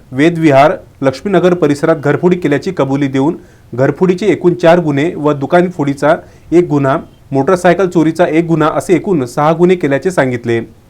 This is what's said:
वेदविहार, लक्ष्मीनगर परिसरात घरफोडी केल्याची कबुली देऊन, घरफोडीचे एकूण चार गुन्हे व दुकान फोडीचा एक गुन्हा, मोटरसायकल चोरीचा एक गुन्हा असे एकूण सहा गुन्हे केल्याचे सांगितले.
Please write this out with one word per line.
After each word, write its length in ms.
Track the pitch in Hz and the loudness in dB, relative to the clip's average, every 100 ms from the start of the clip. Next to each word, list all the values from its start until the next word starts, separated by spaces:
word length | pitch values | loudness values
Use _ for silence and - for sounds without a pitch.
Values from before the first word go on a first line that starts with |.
| - | -12
वेदविहार, 600 | 127 160 165 156 135 151 - - - | 0 0 2 2 4 4 0 -10 -4
लक्ष्मीनगर 520 | 135 135 208 180 180 | -4 -2 -2 0 2
परिसरात 420 | 175 147 143 160 160 | 0 0 0 0 0
घरफोडी 400 | 143 - 175 180 | 0 0 0 0
केल्याची 360 | 147 143 190 180 | 0 -2 -4 -4
कबुली 300 | 135 139 139 | -2 -2 -2
देऊन, 300 | 135 143 180 - - - | 0 -2 -4 -12 -20 -14
घरफोडीचे 520 | 120 139 143 180 180 208 | -2 -2 0 0 0 0
एकूण 280 | 147 180 | 0 0
चार 260 | 170 165 175 | 2 2 4
गुन्हे 340 | 151 139 165 | 2 -2 -2
व 180 | 180 147 | -2 -2
दुकान 380 | 143 139 175 180 | -2 0 0 0
फोडीचा 460 | 180 139 139 147 - - - - | -2 -4 0 0 0 -4 -20 0
एक 160 | 165 165 | 0 2
गुन्हा, 300 | 147 135 160 - - - | 0 0 -2 -6 -20 -6
मोटरसायकल 560 | 135 135 185 180 170 180 | -2 0 2 2 2 0
चोरीचा 380 | 175 156 160 165 | 0 0 0 0
एक 180 | 156 | 0
गुन्हा 240 | 165 160 151 | 0 0 0
असे 260 | 147 - | -2 -2
एकूण 300 | 160 208 170 | -2 0 -2
सहा 280 | 123 151 151 | -2 -2 0
गुन्हे 240 | 165 175 180 | 2 2 2
केल्याचे 340 | 147 139 185 | 0 -2 -2
सांगितले. 500 | 180 131 120 117 117 110 - _ | -2 -2 -2 -2 -4 -4 -16 _